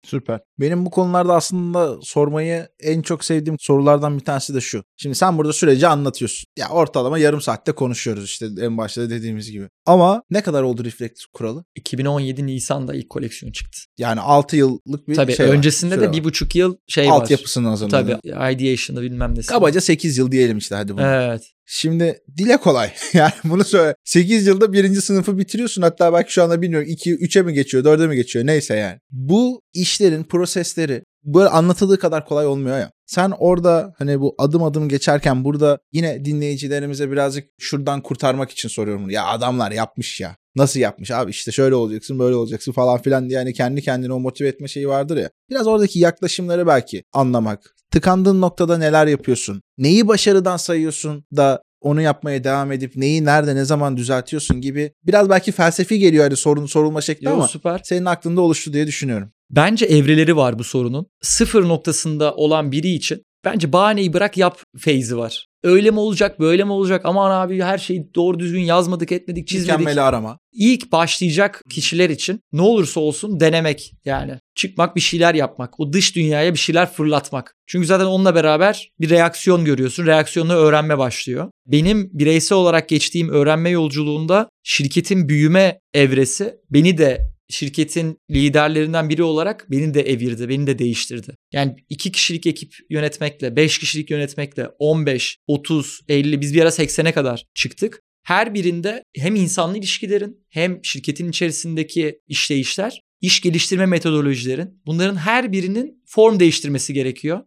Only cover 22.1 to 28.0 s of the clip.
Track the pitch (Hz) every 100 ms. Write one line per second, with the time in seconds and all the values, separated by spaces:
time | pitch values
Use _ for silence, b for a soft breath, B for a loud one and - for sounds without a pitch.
22.1 | - - 143 214 240 185 127 104 - -
23.1 | 175 156 - 160 175 208 196 156 135 -
24.1 | 175 180 220 196 190 220 196 196 196 190
25.1 | 196 190 190 190 208 240 190 170 165 170
26.1 | 170 170 - 170 170 175 160 151 165 175
27.1 | 175 175 196 175 143 135 131 147 156